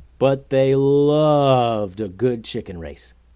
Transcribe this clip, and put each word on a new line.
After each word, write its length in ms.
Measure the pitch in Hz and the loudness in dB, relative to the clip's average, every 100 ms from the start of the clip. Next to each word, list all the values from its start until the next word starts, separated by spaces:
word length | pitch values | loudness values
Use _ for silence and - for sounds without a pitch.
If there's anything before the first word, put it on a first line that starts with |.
| - - | -20 -2
But 320 | 131 135 - | 0 0 -2
they 240 | 135 135 | 0 2
loved 1300 | 135 139 143 143 151 151 147 139 127 117 110 101 95 | 2 2 2 2 2 2 2 4 2 2 -2 -6 -8
a 80 | 104 | -10
good 360 | 95 123 117 | -4 -4 -2
chicken 340 | 107 120 98 87 | -8 -10 -10 -12
race, 360 | 76 71 - - _ | -14 -16 -20 -20 _